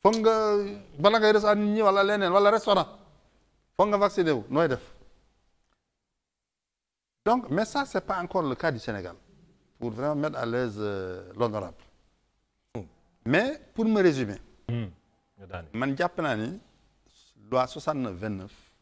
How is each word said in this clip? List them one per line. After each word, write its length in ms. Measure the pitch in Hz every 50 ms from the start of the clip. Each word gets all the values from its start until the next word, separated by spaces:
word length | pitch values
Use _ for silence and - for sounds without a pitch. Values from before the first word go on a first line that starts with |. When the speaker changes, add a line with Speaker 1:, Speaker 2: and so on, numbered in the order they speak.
| _
Speaker 1:
Foog 140 | 196 226 226
nga, 140 | 220 226 226 220 220 214 208 202 202 196 208 202 - - - 143
bala 200 | 151 202 214 226
ngay 140 | 214 214 214
recevoir 240 | 214 208 208 208
nit 140 | 202 208 208 208
ñi 100 | 220 220
wala 200 | 202 190 196 196
leneen, 260 | 196 208 208 196 175
wala 200 | 175 196 202 202
restaurant, 360 | 214 220 220 - 202 185 156 - - - - - _ _ _ _ _ _ _ _ _ _ _ _ _
foog 120 | _ 180 208
nga 80 | 208
vacciné 360 | 202 202 202 202 - 180 160 147
wu, 120 | 123 101 -
nooy 180 | 131 147 170 160
def? 120 | 131 120 - - - - - - _ _ _ _ _ _ _ _ _ _ _ _ _ _ _ _ _ _ _ _ _ _ _ _ _ _ _ _ _ _ _ _ _ _ _ _ _ _ _ _ _ _ _
Donc, 240 | 202 233 254 233 -
mais 140 | 135 175 220
ça, 200 | 220 - 285 269
c'est 160 | 156 - 190 180
pas 180 | - 196 185 175
encore 200 | 175 - 190 165
le 120 | 143 127
cas 160 | - - 165
du 80 | 143 113
Sénégal, 380 | - - 110 101 90 87 85 - _ _ - _ - _ _ _ _ _ _ _
pour 120 | - 120
vraiment 240 | 110 107 131 147 151
mettre 240 | 143 147 156 147 127
à 80 | 123
l'aise, 300 | 113 117 123 127 120 104 104
euh, 540 | 107 104 101 98 95 92 90 92 92 90 92
l'honorable. 400 | 101 120 117 107 107 98 90 82 - - _ _ _ _ _ _ _ _ _ _ _ _ _ _ _ _ _ _ - 95 73 _ _ _ _ _ _ _
Mais 360 | 113 127 170 220 262 302 294 - _ _
pour 100 | - 226
me 160 | 220 220 208 190
résumer, 340 | 180 151 131 127 101 101 - - - _ _ _ -
Speaker 2:
Hmm. 180 | 117 120 113 95 85 _ _ _ _ _ _ _ _ _
Nga 80 | 98
daane. 200 | 90 95 87 82 78 76
Speaker 1:
man 240 | 110 123 139 139
jàpp 220 | 135 175 - - -
naa 160 | 165 147 123
ni 220 | 107 107 123 175 202 - _ _ _ _ _ _ _ _ _ _ _ _ _ _ _ 104 104
loi 160 | 123 127 127 123
soixante-neuf 460 | - 156 139 - 156 143 131 117 92
vingt-neuf 360 | 85 101 110 104 95 92 - - - _ _ _ _